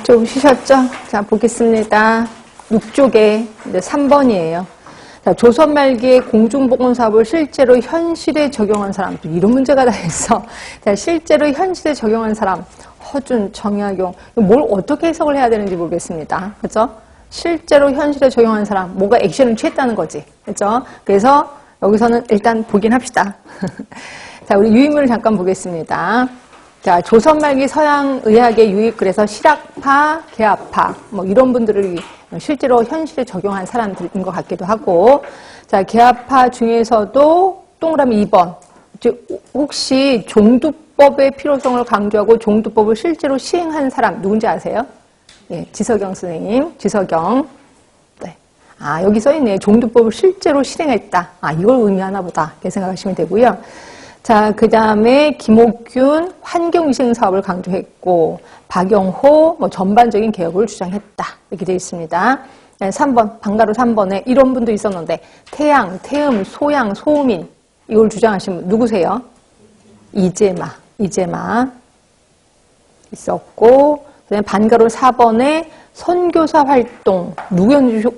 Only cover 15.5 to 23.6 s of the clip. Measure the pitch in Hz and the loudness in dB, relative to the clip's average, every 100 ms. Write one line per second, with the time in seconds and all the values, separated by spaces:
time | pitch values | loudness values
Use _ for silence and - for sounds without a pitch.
15.5 | 220 202 175 165 170 - 165 147 165 190 | 0 -2 -6 -6 -6 -6 -10 -6 -8 -8
16.5 | 208 - 214 240 - _ _ _ - 330 | -10 -8 -4 -4 -6 _ _ _ -10 -6
17.5 | 330 - 294 285 269 294 285 269 247 226 | -6 2 4 4 0 -2 0 0 2 2
18.5 | 214 202 196 180 190 196 233 190 156 254 | 0 -2 -4 -4 -4 0 2 0 0 0
19.5 | 220 320 302 254 208 156 156 - _ - | 0 -4 -2 -2 -2 -6 -8 -14 _ -14
20.5 | - 202 240 - - - 196 240 285 302 | -6 -2 -2 -6 -12 -2 2 4 2 0
21.5 | - _ _ 190 208 233 233 240 208 233 | -8 _ _ 0 2 2 0 0 0 0
22.5 | 226 220 202 214 247 - - 196 - - | -2 -2 -2 2 0 -2 -4 -4 -6 -20
23.5 | - | -10